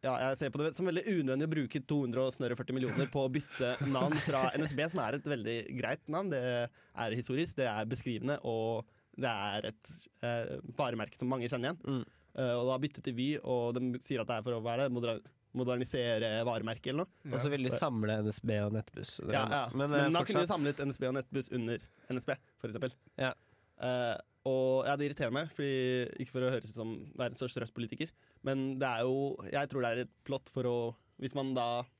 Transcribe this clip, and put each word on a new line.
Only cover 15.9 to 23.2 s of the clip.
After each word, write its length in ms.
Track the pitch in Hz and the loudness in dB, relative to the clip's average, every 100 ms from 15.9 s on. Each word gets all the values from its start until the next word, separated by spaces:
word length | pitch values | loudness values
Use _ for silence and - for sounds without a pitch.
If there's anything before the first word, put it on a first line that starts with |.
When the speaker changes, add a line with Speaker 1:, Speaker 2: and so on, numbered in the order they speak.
| 135 120 110 113 110 | 0 2 2 2 2
Speaker 1:
varemerket 460 | 117 113 110 113 - | 2 0 -2 -4 -2
eller 120 | 139 185 | -2 -2
noe. 260 | _ 147 | _ -4
Speaker 2:
Og 80 | 127 | -2
så 80 | 131 | 0
vil 140 | 143 | 2
de 60 | 127 | 2
Speaker 3:
Ja. 60 | 123 | 2
Speaker 2:
samle 400 | 160 117 107 110 | 2 2 2 2
N 80 | 107 | 2
S 120 | 104 | 0
B 140 | 113 107 | 0 2
og 120 | 104 | 2
Nettbuss. 420 | 110 107 - - - | 0 -2 -8 -10 -6
Det 80 | - | 0
Speaker 1:
Ja, 140 | 139 131 | 0 2
Speaker 2:
er 40 | 143 | 0
Speaker 1:
ja. 80 | 120 | 0
Speaker 2:
Men, 160 | 127 143 | 0 2
eh, 140 | 143 | 4
Speaker 1:
Men 80 | 143 | 6
da 80 | - | 4
kunne 220 | 135 208 | 4 4
de 40 | 175 | 4
Speaker 2:
fortsatt. 60 | |
Speaker 1:
samlet 280 | 185 143 143 | 2 0 0
N 60 | 143 | -2
S 80 | 131 | 0
B 80 | 131 | 0
og 60 | |
Nettbuss 340 | 135 127 139 127 | 0 -2 -4 -2
under 280 | 127 113 117 - _ - | -2 -2 -4 -6 _ -6
N 60 | 127 | -6
S 60 | - | -2
B, 80 | 135 _ _ | -6 _ _
for 100 | 120 | -8
eksempel. 240 | 113 135 - - | -4 -4 -6 -18
Speaker 2:
Ja. 160 | - | -2